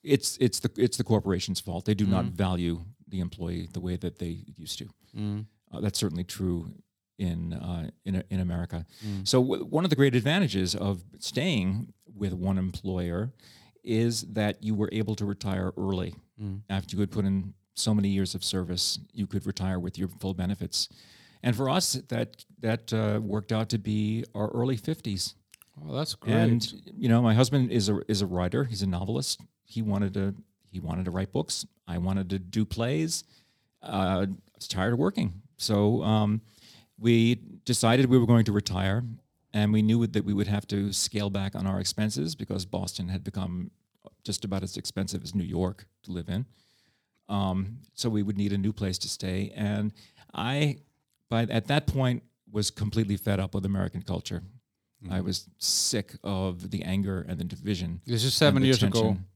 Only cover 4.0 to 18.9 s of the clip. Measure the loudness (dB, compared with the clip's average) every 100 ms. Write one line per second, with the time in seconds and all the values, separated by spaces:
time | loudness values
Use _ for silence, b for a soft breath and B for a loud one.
4 | -4 -6 -8 -8 -12 -16 -12 -10 -12 -16
5 | _ -6 -4 -4 -8 _ _ -2 -2 0
6 | -2 -2 -6 -4 -2 -2 -6 -14 _ _
7 | _ _ -4 -2 -4 -6 -6 -6 -6 -10
8 | -4 -4 -2 -2 -2 -2 -4 -6 -8 B
9 | -6 -4 2 4 4 -2 -2 0 2 4
10 | 4 4 2 2 2 2 0 0 -2 -2
11 | -6 -12 -6 -2 2 2 2 0 -4 -12
12 | -20 -6 -4 -2 0 0 0 -4 -4 -2
13 | -2 -2 -4 -6 b b b _ -2 2
14 | 2 0 -4 0 0 0 -2 0 0 0
15 | -2 -2 -2 -4 -4 -2 -2 -2 -2 -2
16 | -4 -8 _ -10 -10 -10 -4 -4 -4 -4
17 | -2 0 0 0 -2 -12 _ -4 2 4
18 | 4 2 0 -2 -4 -2 -2 -2 -2